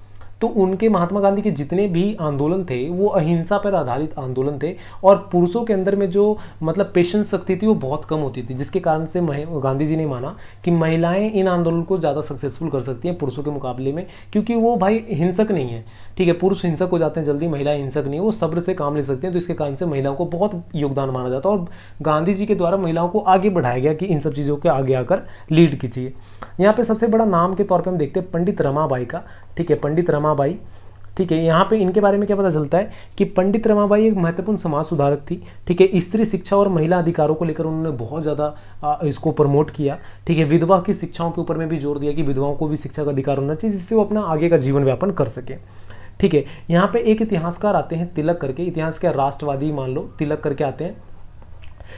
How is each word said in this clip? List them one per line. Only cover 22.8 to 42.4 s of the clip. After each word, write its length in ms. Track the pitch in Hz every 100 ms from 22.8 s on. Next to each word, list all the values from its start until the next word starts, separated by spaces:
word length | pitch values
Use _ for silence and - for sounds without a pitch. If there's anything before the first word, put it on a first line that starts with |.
| 175 160 175
को 100 | 214
आगे 300 | 185 190 202
बढ़ाया 300 | 175 127 127
गया 140 | 143
कि 120 | 156 185
इन 140 | 151
सब 140 | 156
चीज़ों 240 | 143 143 143
के 120 | 170
आगे 240 | 135 131
आकर 280 | 131 120 - - - -
लीड 280 | 160 165 135
कीजिए। 340 | 123 131 127 - - - - -
यहाँ 140 | 196
पे 100 | 220
सबसे 240 | 226 220 233
बड़ा 180 | 226 220
नाम 300 | 170 180 196
के 80 |
तौर 180 | 202 180
पे 80 | 185
हम 80 | 180
देखते 220 | - 190
हैं 120 | 180
पंडित 300 | 170 170 202
रमाबाई 440 | 143 143 156 127 120
का। 180 | 170 - - - -
ठीक 100 | 170
है, 60 | 143
पंडित 320 | 147 156 170
रमाबाई। 480 | 147 151 143 139 196 - - - - - -
ठीक 140 | 180
है, 120 | 160
यहाँ 240 | 165 160 196
पे 80 | 220
इनके 220 | 185 202
बारे 180 | 202 202
में 100 | 202
क्या 80 | 196
पता 160 | 196
चलता 260 | 151 143 170
है 140 | 214 - - -
कि 80 | 185
पंडित 420 | 185 190 220 220
रमाबाई 400 | 208 202 208 220
एक 60 |
महत्वपूर्ण 440 | 190 170 175 185 202
समाज 280 | 165 147 156
सुधारक 320 | 151 143 143
थी। 260 | - 175 - - -
ठीक 140 | 175
है, 180 | 190 185
स्त्री 260 | 175 220 220
शिक्षा 320 | 180 - 202
और 120 | 202
महिला 300 | 165 160 180
अधिकारों 360 | 165 165 151 156
को 100 | 165
लेकर 180 | 156
उन्होंने 260 | 160 160 160
बहुत 340 | 123 113 165
ज़्यादा, 320 | 151 143 151 - - -
आ, 140 | 147 147
इसको 280 | 156 - 156
प्रमोट 400 | 151 143 143 151
किया। 280 | - 139 147 - - -
ठीक 100 | 160
है, 60 |
विधवा 360 | 147 165 165 190
की 140 | 180
शिक्षाओं 380 | 185 165 - 170
के 100 | 165
ऊपर 160 | 170 160
में 120 | 160
भी 80 | 160
जोर 220 | 143 143
दिया 120 | 147
कि 100 | 147
विधवाओं 340 | 143 135